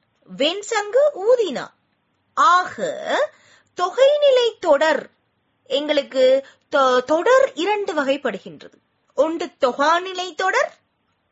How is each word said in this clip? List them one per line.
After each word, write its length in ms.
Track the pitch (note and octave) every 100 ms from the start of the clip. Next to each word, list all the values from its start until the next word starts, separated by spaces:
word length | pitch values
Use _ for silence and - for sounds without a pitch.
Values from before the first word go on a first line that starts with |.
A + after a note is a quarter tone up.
| _ _ _ F#3
வெண்சங்கு 720 | C#4+ G4 G#4 A4 G#4 A#4 D5
ஊதினான். 600 | F4 G4+ B4 G4 A3 - _ _ _ _ _ _
ஆக 960 | - D4+ F4+ F4+ - F3 C3 - D4+ D5 - _ _ _ -
தொகைநிலை 800 | F4+ F#4 C5+ D5 C#5+ B4+ A#4 G#4+
தொடர் 500 | F4+ C#4 D#4 D4 - _ _ _ _ _ _
எங்களுக்கு 800 | C#4 D4 D4 A#3 B3+ B3+ C4+ C4+ _ _
தொ-, 320 | C#4+ C4 B3+
தொடர் 500 | B3 D#4 F4 C5 -
இரண்டு 500 | C4 F#4 G#4 G4 D#4+
வகைப்படுகின்றது. 720 | C4+ C#4 C4 G3 G3+ D3+ - _ _ _ _ -
ஒன்று 340 | D#4 E4 E4 -
தொகாநிலை 760 | B3+ A#3+ D4 E4+ F#4 F4+ F4+ D#4+
தொடர், 420 | F#4+ A4 D#5 - _ _ _ _ _